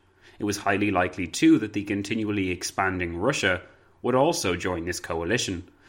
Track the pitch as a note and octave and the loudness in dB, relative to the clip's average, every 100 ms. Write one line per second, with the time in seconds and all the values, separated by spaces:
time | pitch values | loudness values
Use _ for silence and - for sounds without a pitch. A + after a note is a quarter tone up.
0 | _ _ - - G#2 G2+ - G2+ G#2 F#2 | _ _ -20 -6 -4 -2 0 2 2 2
1 | F2+ - F2 - D#3+ D3+ G#2+ G#2 G#2 G2+ | 2 -2 -6 2 6 6 4 -4 -2 -4
2 | G2+ A2+ G#2+ G#2 F#2 F2+ - - F#2+ F#2 | -2 -2 -2 0 0 -2 -4 -2 -2 0
3 | F2 E2+ G#2+ D3+ G2 F2+ - - _ _ | -4 -2 -2 0 0 0 -4 -20 _ _
4 | A#2+ B2+ D3 E3 G2+ F2+ F#2 F2 E2 F2 | 0 4 4 2 0 -2 -2 -4 -4 -6
5 | - E2 E2+ A#2+ - F2+ F2 - | -6 -4 0 0 0 -4 -8 -20